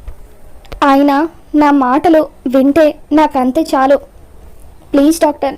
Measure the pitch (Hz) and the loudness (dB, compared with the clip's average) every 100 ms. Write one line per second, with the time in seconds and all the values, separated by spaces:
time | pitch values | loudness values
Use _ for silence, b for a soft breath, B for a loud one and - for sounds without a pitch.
0 | - - - - - - - - 285 277 | -20 -18 -20 -20 -20 -20 -14 -4 0 2
1 | 285 277 320 - - 294 294 285 254 269 | 2 0 -4 -8 -6 0 2 2 0 0
2 | 359 311 - - 262 269 269 302 302 294 | 2 0 0 -6 -4 0 2 2 0 -2
3 | - 294 302 277 254 285 320 285 262 277 | -2 0 0 0 -2 -2 -2 0 0 0
4 | - - - - - - - - - 285 | -2 -20 -20 -20 -20 -20 -20 -20 -4 0
5 | 285 320 311 294 277 | 2 2 -2 -2 -8